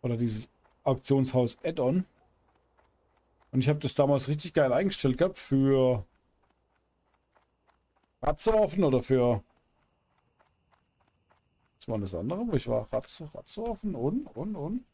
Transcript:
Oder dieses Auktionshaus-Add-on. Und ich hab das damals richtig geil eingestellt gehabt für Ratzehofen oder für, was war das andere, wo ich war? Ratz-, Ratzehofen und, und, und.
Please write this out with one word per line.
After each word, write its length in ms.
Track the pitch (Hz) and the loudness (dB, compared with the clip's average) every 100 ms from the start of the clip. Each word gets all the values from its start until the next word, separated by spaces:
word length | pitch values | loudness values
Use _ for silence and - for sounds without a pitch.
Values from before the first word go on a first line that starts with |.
Oder 140 | 123 117 | -4 -2
dieses 340 | 120 107 - _ _ _ | -2 -4 -10 _ _ _
Auktionshaus-Add-on. 1200 | - 131 - 139 131 127 120 - 165 160 127 180 180 _ _ _ _ _ _ _ _ _ _ _ _ _ _ | -2 -2 2 2 4 2 0 -2 -6 0 0 0 -2 _ _ _ _ _ _ _ _ _ _ _ _ _ _
Und 80 | 127 | 0
ich 80 | 127 | 2
hab 140 | 147 | 0
das 140 | 139 - | -2 2
damals 340 | 143 143 135 | 2 2 0
richtig 240 | 151 170 | -4 -2
geil 180 | - 135 | 2 2
eingestellt 460 | 123 196 - 135 127 | 2 0 0 -2 2
gehabt 200 | 185 190 | 0 -2
für 680 | - 135 135 135 131 120 - _ _ _ _ _ _ _ _ _ _ _ _ _ _ _ _ _ _ _ _ _ | -2 2 4 4 2 0 -4 _ _ _ _ _ _ _ _ _ _ _ _ _ _ _ _ _ _ _ _ _
Ratzehofen 640 | 139 147 220 220 208 175 165 | -4 0 2 4 2 2 2
oder 160 | 127 | 2
für, 420 | - 135 123 110 - _ _ _ _ _ _ _ _ _ _ _ _ _ _ _ _ _ _ _ _ _ _ _ | 2 4 4 2 -4 _ _ _ _ _ _ _ _ _ _ _ _ _ _ _ _ _ _ _ _ _ _ _
was 100 | - | -6
war 100 | 110 | -6
das 180 | 98 90 | -4 -6
andere, 320 | 104 180 233 | -6 -4 -2
wo 60 | |
ich 140 | 147 - | -2 0
war? 200 | 117 107 | -4 -2
Ratz-, 300 | 110 - - 151 | -6 -6 -14 -14
Ratzehofen 600 | - - - 233 208 208 139 | -16 -16 -10 -8 -6 -6 -4
und, 300 | 127 226 294 | -2 -4 -6
und, 280 | - 185 202 | -10 -10 -8
und. 300 | 147 240 - | -6 -8 -10